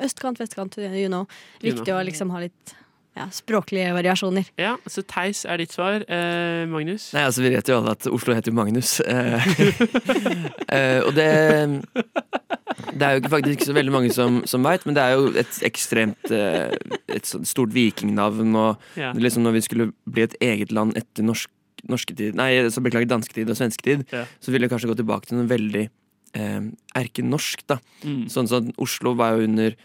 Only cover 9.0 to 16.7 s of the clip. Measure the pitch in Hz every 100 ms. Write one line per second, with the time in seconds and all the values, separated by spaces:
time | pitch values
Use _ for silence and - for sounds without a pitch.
9 | - 123 123 117 180 160 202 - 233 247
10 | - 277 233 180 156 - - 135 131 127
11 | - 143 156 156 156 151 147 143 - 254
12 | - 320 - 370 - - - - - 139
13 | 143 135 139 151 147 139 139 147 135 135
14 | 120 123 123 120 - 127 139 180 151 143
15 | 127 135 135 - 120 - - - - 117
16 | 107 - - 110 101 85 62